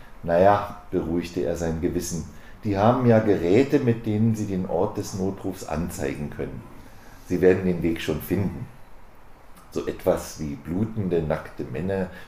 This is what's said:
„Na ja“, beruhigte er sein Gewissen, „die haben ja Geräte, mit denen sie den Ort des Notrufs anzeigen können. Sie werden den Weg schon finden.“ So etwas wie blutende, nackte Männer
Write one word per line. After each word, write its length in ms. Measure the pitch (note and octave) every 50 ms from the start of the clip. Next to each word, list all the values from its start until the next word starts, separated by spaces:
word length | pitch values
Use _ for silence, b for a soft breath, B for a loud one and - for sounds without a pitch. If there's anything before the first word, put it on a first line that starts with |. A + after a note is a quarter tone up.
| B B B B
„Na 160 | - E2+ E2+ F2
ja“, 440 | F#2 G2+ G2+ G2+ - - - - - -
beruhigte 500 | F#2+ F2+ D#2 D#2 E2+ F2 E2 - - F2+
er 160 | - - E2+
sein 240 | E2 E2+ E2 D#2+ D#2+
Gewissen, 480 | E2 E2+ - F2 F2 - F2 D#2+ D2+ B B B B B B B -
„die 120 | G#2+ G2
haben 300 | F#2+ G#2 A2+ B2+ C3+ B2
ja 140 | A#2+ A2+ A2
Geräte, 580 | A2 G#2+ F#2+ E2 E2 F2 F#2+ A#2+ C3+ C#3 D3 C#3
mit 260 | B2+ A#2+ A#2 - -
denen 300 | A2 G#2 G#2+ A2+ A2+ G#2+
sie 100 | A2 G#2+
den 220 | G2 G2 F#2 F#2
Ort 320 | - - E2 G2 G#2+ - G#2+
des 160 | G2 - -
Notrufs 500 | F#2+ F#2 G2 F#2+ - - F#2+ F2+ - -
anzeigen 640 | - D#2 D#2 F2 F#2 - - D2 C#2 C#2 C#2 D2 D2
können. 320 | - - C#2+ C2+ C#2 B1 - - B B B B B B B B B B -
Sie 140 | - F#2 D#2+
werden 240 | F2+ F2+ F#2 F#2+ F#2
den 180 | F#2 F2+ E2
Weg 200 | E2+ E2 D#2+ -
schon 180 | - - D#2 D2
finden.“ 460 | - - F2 F#2 G2+ - F2+ C#2 - - - - - - - - - - - - - - - - - - - - - -
So 160 | - D#2 -
etwas 520 | - - - - F#2+ E2+ - - - - -
wie 180 | D#2 D2 C#2+
blutende, 680 | - - D#2 E2+ F#2+ A2 A2 - A2+ G2 F2+ F2 E2
nackte 420 | D#2+ D2+ D#2 D2 - - - - D2+
Männer 440 | C2 B1+ C#2+ E2+ F#2+ G2 F#2+ F#2 F#2 B B B